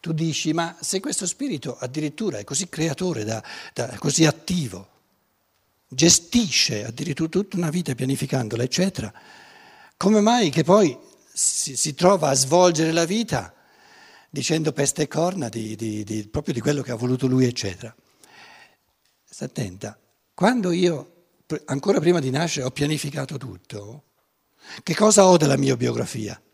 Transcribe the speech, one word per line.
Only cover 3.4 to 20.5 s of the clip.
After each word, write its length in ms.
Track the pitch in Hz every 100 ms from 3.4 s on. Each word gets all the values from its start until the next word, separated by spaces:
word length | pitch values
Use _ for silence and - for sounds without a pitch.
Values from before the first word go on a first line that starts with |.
| - - -
da, 240 | - 120 101
così 260 | 147 139 160
attivo, 640 | - - 180 131 92 98 _ _ _ _ _ _ _ _ _ _
gestisce 960 | 131 170 - - 240 202 - - 110
addirittura 440 | 104 117 170 151 160
tutta 280 | 180 208 185
una 140 | 170
vita 240 | 165 165
pianificandola, 680 | 127 131 135 139 135 110 117
eccetera, 500 | 127 - 190 - - - - - - - - - - _
come 240 | 185 214
mai 300 | 208 240 185
che 140 | 143
poi 320 | 147 202 185 123 - _ _
si, 440 | - - - - 127
si 180 | 151
trova 360 | 135 175 196 151
a 40 |
svolgere 560 | 139 131 165 180 160 160
la 120 | 165
vita 500 | 170 208 226 131 98 _ _ _ _ - - - _
dicendo 440 | 147 127 156 156
peste 300 | 151 143 -
e 60 | 151
corna 400 | - 170 185 123
di, 280 | 113 110 110
di, 260 | 113 104
di, 240 | 104 107 104
proprio 280 | - 151
di 60 | 127
quello 220 | 123 147
che 80 | 120
ha 60 | 120
voluto 300 | 123 127 131
lui, 180 | 127 127
eccetera?" 480 | 120 98 90 113 - _ _ - - - - - _ _ _ _ _
Sta 200 | _ -
attenta, 520 | 143 - 107 92 110 - _ _ _
quando 380 | - 190